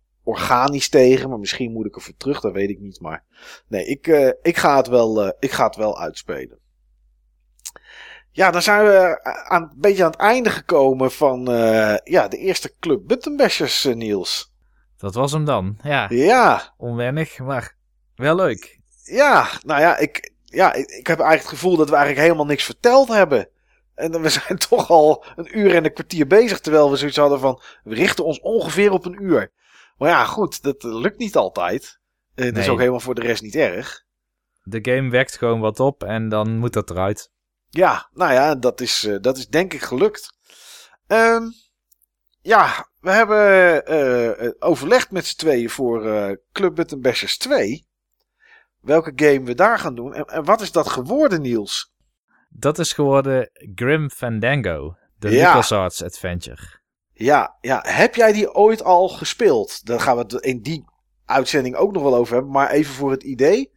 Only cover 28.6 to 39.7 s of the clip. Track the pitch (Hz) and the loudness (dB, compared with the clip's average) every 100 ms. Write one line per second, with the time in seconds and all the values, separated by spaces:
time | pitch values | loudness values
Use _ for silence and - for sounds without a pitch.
28.6 | 165 160 208 185 180 196 190 139 92 _ | -4 0 2 0 -6 -8 -2 -2 -2 _
29.6 | _ _ _ - 147 160 - - 190 - | _ _ _ -4 2 2 2 -2 -6 -6
30.6 | 139 139 120 113 170 208 226 156 95 - | -8 -8 -8 -6 -6 -6 -4 -2 -2 -2
31.6 | 90 101 - _ _ _ _ - 123 107 | -6 -6 -10 _ _ _ _ -8 -6 -2
32.6 | 98 120 127 123 127 120 120 113 107 143 | -2 0 0 -2 -6 -6 -4 -4 -6 -2
33.6 | 123 90 - - _ _ _ _ _ _ | -2 -2 -10 -16 _ _ _ _ _ _
34.6 | - 113 113 127 131 123 131 - 120 113 | -12 -8 -2 -2 0 0 -2 -2 -2 0
35.6 | 110 107 135 - 95 110 110 107 107 113 | -2 0 -2 -2 -6 -6 -4 -2 -2 -2
36.6 | 120 110 - 87 95 107 - _ _ _ | -4 -4 -6 -4 -4 -4 -12 _ _ _
37.6 | _ 156 175 - - - 175 127 147 139 | _ 0 0 0 -6 -4 0 2 2 0
38.6 | 120 - 123 - 107 101 110 131 123 151 | -2 -2 -4 -4 -4 -4 -2 -4 -2 -2
39.6 | 185 | -2